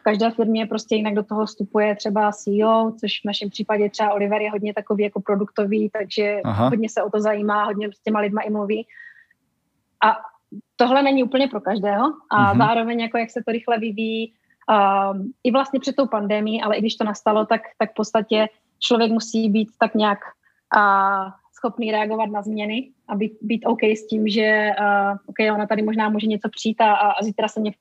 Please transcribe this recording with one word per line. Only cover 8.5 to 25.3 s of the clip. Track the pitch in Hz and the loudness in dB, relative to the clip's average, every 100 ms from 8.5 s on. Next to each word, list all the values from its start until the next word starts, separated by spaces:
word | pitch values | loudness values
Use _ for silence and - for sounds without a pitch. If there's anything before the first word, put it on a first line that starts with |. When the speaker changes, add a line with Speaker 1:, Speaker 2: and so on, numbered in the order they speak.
Speaker 1:
mluví. | 214 202 220 233 - - - _ _ _ _ _ _ _ _ | -4 -2 -4 -4 -16 -20 -20 _ _ _ _ _ _ _ _
A | 214 220 - _ _ 202 - _ | 2 2 -6 _ _ -20 -20 _
tohle | 247 269 | 4 4
není | 277 269 | 4 2
úplně | 254 262 269 | 2 0 0
pro | 220 | -2
každého | - 208 202 202 262 302 _ | -4 -2 0 0 0 -2 _
a | 208 202 | 2 4
Speaker 2:
Mhm. | 202 | 4
Speaker 1:
zároveň | 220 233 226 233 | 4 2 0 -2
jako | 226 233 | -2 -4
jak | 226 | -4
se | - | -6
to | 233 | -4
rychle | 226 233 233 | -4 0 -2
vyvíjí, | 226 208 226 226 226 _ _ _ - | -2 -4 -4 -4 -6 _ _ _ 0
a | 214 196 196 196 196 196 - | 4 4 4 0 -2 -6 -4
i | 254 | 0
vlastně | 247 269 262 | 2 0 -2
před | 269 262 | -2 0
tou | 262 | 0
pandemií, | 220 202 214 214 226 | 0 0 0 0 -2
ale | 214 214 | -2 0
i | |
když | 214 - | -2 -2
to | |
nastalo, | 214 202 - 214 214 | -4 -2 0 2 2
tak, | 226 - _ | -2 -2 _
tak | 214 | -6
v | |
podstatě | - 214 226 214 214 214 _ _ _ | -4 -2 -2 0 0 0 _ _ _
člověk | - 233 226 | 0 2 2
musí | 226 - 226 220 | 0 -2 -2 2
být | 208 214 _ | 0 -2 _
tak | 220 | 0
nějak, | 220 214 202 - - _ _ _ - | 2 0 0 -6 -20 _ _ _ 4
a | 208 196 196 196 190 190 _ _ | 6 4 4 0 -4 -12 _ _
schopný | 240 - 226 | -6 -4 -2
reagovat | 214 214 220 220 | -2 -2 -2 -2
na | 208 | -4
změny | 202 214 208 220 262 _ - | -6 -6 -4 -6 -8 _ -8
a | 202 | -4
být, | 214 - | -4 -6
být | 214 226 233 | -4 -4 -2
OK | 233 | 0
s | 220 214 - | 2 0 -2
tím, | 220 214 | -2 0
že, | 208 214 214 214 196 | 2 2 2 2 0
a, | 208 202 202 202 | 2 2 0 -4
OK, | - | -10